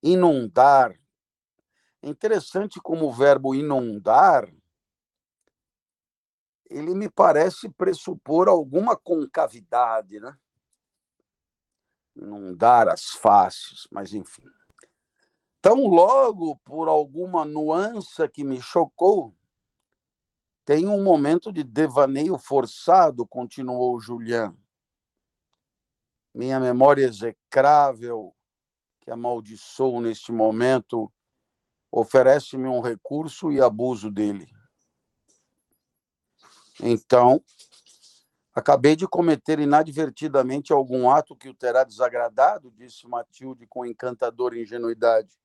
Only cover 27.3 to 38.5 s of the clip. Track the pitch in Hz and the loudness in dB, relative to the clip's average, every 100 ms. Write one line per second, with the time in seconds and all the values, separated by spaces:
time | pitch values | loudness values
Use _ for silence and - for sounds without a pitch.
27.3 | 104 _ 135 135 151 143 117 120 117 104 | -12 _ 0 4 4 2 -2 -10 -12 -12
28.3 | _ _ _ _ _ _ _ - 117 120 | _ _ _ _ _ _ _ -16 -10 -8
29.3 | 120 107 107 - - 131 120 117 110 - | -8 -12 -20 -20 -4 -4 -2 -6 -8 -10
30.3 | 117 110 110 123 131 - 120 - _ _ | -2 -2 0 0 0 -2 -8 -8 _ _
31.3 | _ _ _ _ _ _ - 113 135 127 | _ _ _ _ _ _ -4 2 4 6
32.3 | 143 - 127 131 127 120 113 - 143 156 | 4 0 -10 -6 -6 -6 -8 -8 -8 -10
33.3 | - 165 143 104 107 123 120 107 101 107 | -10 -6 2 0 2 -6 -6 -8 -4 -4
34.3 | 101 87 _ _ _ _ _ _ _ _ | -4 -12 _ _ _ _ _ _ _ _
35.3 | _ _ _ _ _ _ _ _ _ _ | _ _ _ _ _ _ _ _ _ _
36.3 | _ _ _ _ _ - 113 _ 123 123 | _ _ _ _ _ -4 -4 _ 4 6
37.3 | 139 _ _ _ _ _ _ _ _ _ | 4 _ _ _ _ _ _ _ _ _
38.3 | _ _ | _ _